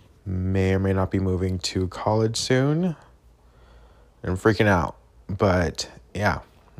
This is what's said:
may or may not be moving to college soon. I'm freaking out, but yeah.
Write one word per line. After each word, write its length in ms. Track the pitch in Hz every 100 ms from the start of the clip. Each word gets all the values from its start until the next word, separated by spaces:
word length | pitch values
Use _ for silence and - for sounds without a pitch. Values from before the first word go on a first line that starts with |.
| - _
may 480 | 98 92 92 95 95
or 60 | 95
may 160 | 95
not 160 | 95 95
be 80 | 98
moving 400 | 95 92 92 92
to 280 | - 95 90
college 500 | - 107 110 113 113
soon. 580 | - 127 139 156 180 151 - - - - - - - - - - - _
I'm 140 | - 92
freaking 300 | 113 104 107
out, 280 | 92 - - _ - -
but 640 | 101 104 90 82 - - - -
yeah. 240 | - 101 - - - -